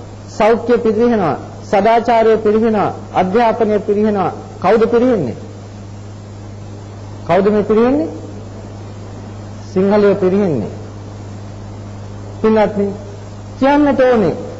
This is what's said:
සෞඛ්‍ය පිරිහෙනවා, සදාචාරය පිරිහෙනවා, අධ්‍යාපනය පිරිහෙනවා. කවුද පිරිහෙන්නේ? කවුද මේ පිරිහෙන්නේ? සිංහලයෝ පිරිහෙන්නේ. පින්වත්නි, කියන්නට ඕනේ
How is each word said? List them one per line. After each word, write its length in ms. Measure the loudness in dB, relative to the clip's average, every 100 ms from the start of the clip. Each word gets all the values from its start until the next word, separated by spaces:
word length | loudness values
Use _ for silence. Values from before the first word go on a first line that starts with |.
| -14 -16 -10
සෞඛ්‍ය 520 | 2 4 4 2 2
පිරිහෙනවා, 580 | 2 2 2 2 0 -2 -6 -14
සදාචාරය 760 | -2 2 4 4 4 4 4 4
පිරිහෙනවා, 560 | 4 2 2 2 0 -4 -4
අධ්‍යාපනය 680 | 0 2 4 4 2 2 2
පිරිහෙනවා. 540 | 2 2 2 2 -2 -4 -12 -2
කවුද 260 | 2 4 4
පිරිහෙන්නේ? 500 | 4 4 4 0 -6 -12 -16 -16 -16 -14 -14 -14 -16 -16 -16 -14 -14 -14 -14 -14 -14 -14 -10
කවුද 240 | 0 2 4
මේ 160 | 2
පිරිහෙන්නේ? 460 | 4 4 4 2 -2 -6 -12 -12 -14 -14 -14 -14 -14 -14 -14 -14 -14 -14 -14 -14 -6
සිංහලයෝ 480 | 0 4 4 4
පිරිහෙන්නේ. 580 | 4 2 2 2 0 -4 -8 -12 -14 -14 -14 -14 -14 -14 -14 -14 -14 -14 -14 -14 -12 -12 -2
පින්වත්නි, 500 | 2 4 2 0 -2 -4 -12 -16 -16 -16 -14
කියන්නට 460 | 0 4 4 4 4
ඕනේ 340 | 4 4 2 -2 -8